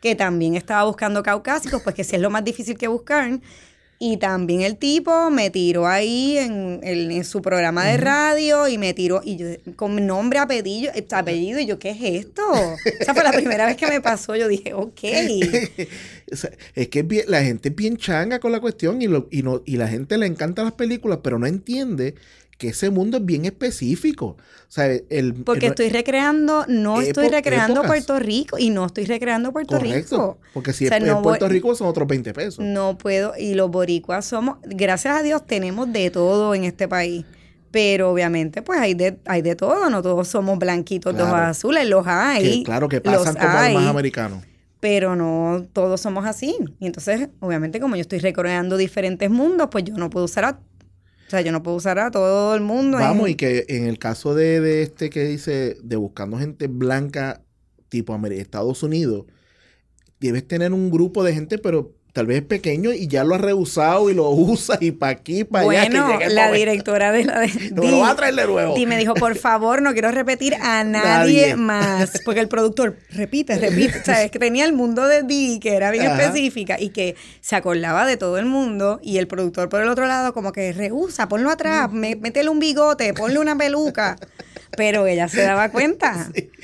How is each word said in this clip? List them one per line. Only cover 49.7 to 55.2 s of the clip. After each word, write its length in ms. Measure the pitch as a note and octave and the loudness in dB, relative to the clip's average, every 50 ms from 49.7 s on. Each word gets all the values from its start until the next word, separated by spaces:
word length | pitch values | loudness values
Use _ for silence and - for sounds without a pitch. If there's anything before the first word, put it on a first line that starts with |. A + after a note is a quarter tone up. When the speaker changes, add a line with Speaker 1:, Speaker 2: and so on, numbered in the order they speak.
Speaker 1:
pues 140 | - G#3+ F3+ | 0 -4 -4
yo 100 | F3 G#3+ | -4 -6
no 140 | G3+ F3 E3 | -6 -6 -4
puedo 140 | - F3+ F3+ | -2 -2 -4
usar 200 | E3+ - - G3 | -2 -2 -2 -2
a, 60 | - C#4+ - - _ _ - - - _ _ _ _ _ _ _ | -2 -2 -6 -14 _ _ -20 -20 -20 _ _ _ _ _ _ _
o 40 | _ | _
sea, 120 | - F#3+ F3+ | -4 -2 -2
yo 100 | E3 E3 | -2 -2
no 100 | D#3+ E3 | -4 -4
puedo 140 | F3 E3+ | -4 -6
usar 220 | F3 E3+ F#3+ F#3 F#3 | -4 -2 -2 0 0
a 120 | G#3+ B3 | -2 -2
todo 440 | A3 G3+ F#3+ F#3 F#3+ G3+ G3+ G#3 G#3+ | 0 0 2 2 2 2 2 2 0
el 80 | G#3+ G#3 | 0 0
mundo 340 | G#3 A3 B3 C4+ C#4 C4+ | 0 0 0 2 2 2
Speaker 2:
Vamos, 300 | B3+ A3 G#3+ D#3+ G#3 A3 | 2 2 2 2 2 2
Speaker 1:
en 60 | G3 D#3+ | 0 0
Speaker 2:
y 20 | |
que 320 | D3 C#3+ C3 B2 B2 - - | 0 0 0 0 0 -2 -2
en 160 | C#3+ A#2+ A#2+ | -4 -2 -2
el 120 | A#2 A#2 G#2+ | -2 -4 -4
caso 360 | - A#2 A2+ - - D3 C#3+ | -4 -6 -6 -4 -2 -2 2
de, 260 | D3+ D#3+ D#3+ D#3+ E3 | 2 4 4 4 2
de 220 | D#3 D#3 D#3 D#3 D#3 | 2 2 2 0 0
este 280 | D3+ D3+ _ E3 D3+ | -2 -4 _ -8 -6
que 140 | C#3+ D#3 | -4 -4